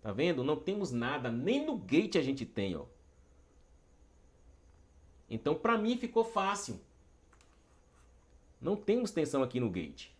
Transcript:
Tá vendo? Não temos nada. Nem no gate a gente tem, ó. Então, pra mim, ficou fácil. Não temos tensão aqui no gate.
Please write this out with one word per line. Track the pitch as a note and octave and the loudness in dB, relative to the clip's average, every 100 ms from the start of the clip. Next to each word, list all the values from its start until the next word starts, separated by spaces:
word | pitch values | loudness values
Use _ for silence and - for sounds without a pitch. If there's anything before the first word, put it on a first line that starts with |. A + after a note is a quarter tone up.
Tá | A2 | -6
vendo? | G2 E3+ D3 | 0 0 2
Não | C3+ C#3+ | 0 0
temos | - G3+ F#3+ | -2 -2 -2
nada. | A#2+ A#2 C#3+ A#2+ | -2 -2 -2 -2
Nem | A#2 D#3 C4+ | -2 0 0
no | D#4 A#3 | 0 -4
gate | F#2 D3+ G#3 F3+ | 2 2 4 2
a | |
gente | C3+ C#3 | 2 -2
tem, | A#2 - G2 | -4 -2 -2
ó. | E2 - - - - - - - - - - - - - - - - - - - - - - - - - | -4 -10 -18 -20 -20 -20 -20 -20 -20 -20 -20 -20 -20 -20 -20 -20 -20 -20 -20 -20 -20 -20 -20 -20 -20 -10
Então, | A2+ - | -4 0
pra | D#3+ A3+ A3+ | 2 2 2
mim, | G#3+ B3 | 2 -2
ficou | A#3 A3+ | 0 0
fácil. | A3+ G#3 F#3+ G3+ - F#2+ - - - - - - - - _ - - - - - - - - - | 2 0 0 -2 -6 -10 -14 -20 -20 -20 -20 -20 -20 -20 _ -20 -20 -20 -20 -20 -20 -20 -20 -6
Não | C#3+ | -2
temos | G3+ - A#3 A#3 | -2 2 2 2
tensão | - D3 C#3 | 0 0 2
aqui | C3 B2 | 0 0
no | A#2 | 0
gate. | F2 D#2 - - - | -2 -6 -12 -18 -20